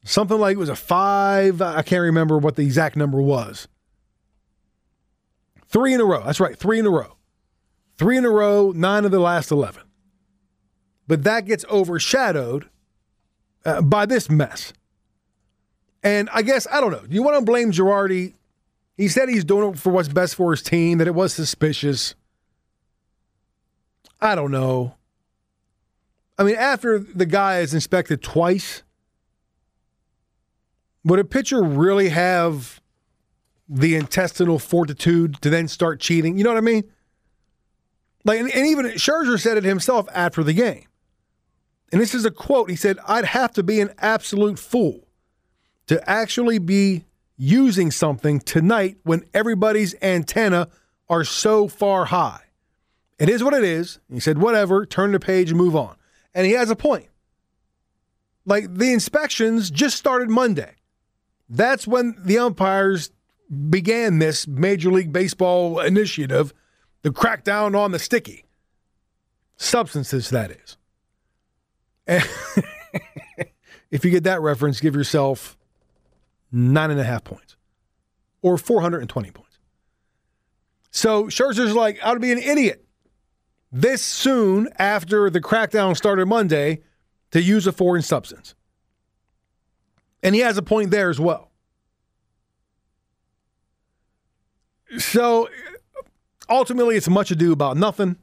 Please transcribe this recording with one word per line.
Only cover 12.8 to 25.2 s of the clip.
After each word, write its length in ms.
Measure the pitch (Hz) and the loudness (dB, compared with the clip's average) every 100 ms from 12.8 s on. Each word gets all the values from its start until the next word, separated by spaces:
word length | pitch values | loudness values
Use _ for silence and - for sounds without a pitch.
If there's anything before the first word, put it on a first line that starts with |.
| _ _ _ _ _ _ _ _ | _ _ _ _ _ _ _ _
uh, 180 | 165 156 | -4 0
by 240 | 147 208 208 | 2 2 2
this 240 | 254 - | 0 2
mess. 420 | 151 139 - - - _ _ _ _ _ _ _ _ _ _ _ _ | 0 0 -6 -18 -20 _ _ _ _ _ _ _ _ _ _ _ _
And 260 | 202 208 208 | 0 0 -2
I 100 | 220 | -4
guess, 260 | 220 269 - | 0 -2 -2
I 100 | 294 | -2
don't 120 | 240 | -2
know. 100 | 139 107 | -4 -6
You 140 | 180 | -2
wanna 180 | 277 294 | 0 0
blame 300 | 220 240 233 | 2 0 0
Girardi? 640 | 170 190 202 196 185 180 _ _ _ _ _ _ - | 2 2 2 0 -4 -6 _ _ _ _ _ _ -4
He 120 | 202 | -2
said 200 | 196 262 | 0 0
he's 160 | 226 | 0
doing 280 | 160 202 208 | 0 0 0
it 60 | 165 | -2
for 100 | 185 | 0
what's 180 | 185 156 | 0 0
best 280 | 151 180 - | -2 -2 -2
for 160 | 175 | -2
his 100 | 151 | -2
team, 360 | - 170 170 170 | -2 0 2 2
that 100 | 165 | 0
it 60 | 170 | 0
was 180 | 190 | -2
suspicious. 800 | - 151 - 156 143 147 131 - - _ _ _ _ _ _ _ _ _ _ _ _ _ _ _ _ _ _ _ _ | -2 -6 -2 -2 -2 -4 -2 -6 -10 _ _ _ _ _ _ _ _ _ _ _ _ _ _ _ _ _ _ _ _
I 160 | 214 190 | 0 0
don't 160 | 143 | -2
know. 420 | 135 131 127 123 _ _ _ | -2 0 -2 -4 _ _ _